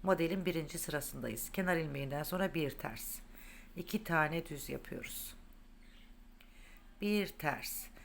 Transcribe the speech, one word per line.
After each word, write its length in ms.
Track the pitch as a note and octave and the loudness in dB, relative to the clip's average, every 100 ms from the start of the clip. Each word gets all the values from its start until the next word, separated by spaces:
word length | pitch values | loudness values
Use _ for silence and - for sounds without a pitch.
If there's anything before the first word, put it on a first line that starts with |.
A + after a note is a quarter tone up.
Modelin 440 | F#3+ F3+ E3 F#3+ F3+ | 6 6 6 4 2
birinci 320 | E3 D3+ D#3+ | 2 0 -2
sırasındayız. 720 | - D3 - C3+ B2 G#2+ - | 0 0 0 -4 -2 -2 -2
Kenar 260 | - F#3 E3+ | 0 4 4
ilmeğinden 460 | D#3 C#3 C#3 C#3+ | 2 0 0 0
sonra 320 | D3+ C#3+ F#3+ | 0 2 2
bir 160 | E3 D3 | 4 2
ters. 480 | - - - - - - - - - - - | 0 -6 -4 -6 -8 -10 -16 -16 -16 -12 -10
İki 280 | F3 G#3+ | 0 0
tane 420 | G#3+ E3 D3+ E3 E3 | 4 6 6 4 -2
düz 220 | C#3+ - | -6 -4
yapıyoruz. 680 | C3+ - - - - - - - - - - - - - - - - - - - - - - | -6 -4 -8 -6 -8 -8 -10 -16 -18 -20 -20 -20 -20 -18 -18 -18 -20 -20 -18 -18 -18 -18 -2
Bir 260 | G#3 G#3 F#3 | 4 4 4
ters. 600 | - D3+ C3+ - - - - | 2 0 0 -2 -6 -6 -12